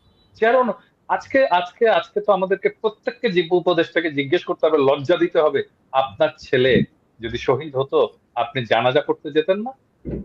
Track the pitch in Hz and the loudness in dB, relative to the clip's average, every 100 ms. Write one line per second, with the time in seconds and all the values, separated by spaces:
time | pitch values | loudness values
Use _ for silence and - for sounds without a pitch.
0 | _ _ _ - 220 254 240 - _ _ | _ _ _ -2 2 2 0 -4 _ _
1 | - 190 - 277 269 175 240 - 226 220 | -6 -6 -2 0 2 0 -2 -2 0 2
2 | 220 208 208 190 190 190 202 - 220 - | -2 -4 0 0 0 -2 -4 -4 -6 -6
3 | - - 240 175 165 180 175 170 160 175 | -10 -6 -2 -2 0 0 2 0 0 -2
4 | 165 143 139 170 - 170 160 156 135 143 | -2 -2 -2 -2 -2 -2 0 2 2 2
5 | 131 - 170 170 156 135 - _ _ 135 | 2 0 0 2 2 0 -4 _ _ -2
6 | 101 104 156 - - 131 131 107 107 _ | -2 0 -2 -2 -2 0 2 2 0 _
7 | _ - 113 117 - 131 156 131 135 156 | _ -14 -10 -6 -2 -2 -4 -6 -2 0
8 | 110 - _ - 117 135 113 117 123 143 | 0 -4 _ -6 -6 -6 0 0 2 0
9 | - - 151 147 156 196 233 - _ _ | 0 -4 -4 -2 0 -2 -4 -12 _ _
10 | - - | -12 -12